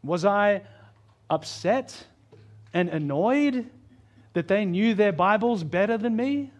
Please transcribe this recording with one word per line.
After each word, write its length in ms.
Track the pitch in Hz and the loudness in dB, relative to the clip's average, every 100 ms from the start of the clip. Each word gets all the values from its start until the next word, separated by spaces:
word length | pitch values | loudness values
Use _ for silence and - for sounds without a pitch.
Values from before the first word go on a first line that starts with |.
Was 220 | 135 170 185 | -4 0 0
I 380 | 202 208 196 - - - _ _ _ _ | 2 2 0 -4 -20 -20 _ _ _ _
upset 760 | 160 - - 175 240 - - - _ _ - - - - | -6 -4 -6 -2 -2 -4 -16 -20 _ _ -20 -20 -20 -8
and 160 | 175 175 | -4 -2
annoyed 800 | 160 147 143 202 277 294 254 233 - - _ _ _ - | -2 -4 0 0 2 0 -2 -8 -16 -20 _ _ _ -6
that 140 | 175 165 | -6 0
they 180 | 196 202 | 0 0
knew 300 | 175 226 208 | 2 2 4
their 160 | 208 | 2
Bibles 520 | 165 180 208 233 226 | 4 2 4 2 -2
better 320 | 156 175 208 226 | -2 0 0 0
than 200 | 233 220 | -2 -2
me? 360 | 254 285 269 - | -2 -2 -6 -14